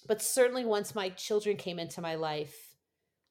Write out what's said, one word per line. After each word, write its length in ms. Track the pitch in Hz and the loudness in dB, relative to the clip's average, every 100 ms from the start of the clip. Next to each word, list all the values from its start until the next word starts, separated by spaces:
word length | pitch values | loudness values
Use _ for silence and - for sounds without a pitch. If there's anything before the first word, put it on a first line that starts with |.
| - | -2
but 160 | 214 | 0
certainly 420 | - - 247 254 | 2 4 4 4
once 300 | 233 208 208 | 2 2 0
my 160 | 214 190 | -2 -4
children 460 | 185 - 208 208 196 | -4 0 0 2 -2
came 220 | 185 175 | -2 -4
into 220 | 170 - | -6 -4
my 160 | 170 160 | -4 -2
life, 600 | 160 151 147 - - - _ _ _ _ _ | 0 -2 -4 -10 -20 -20 _ _ _ _ _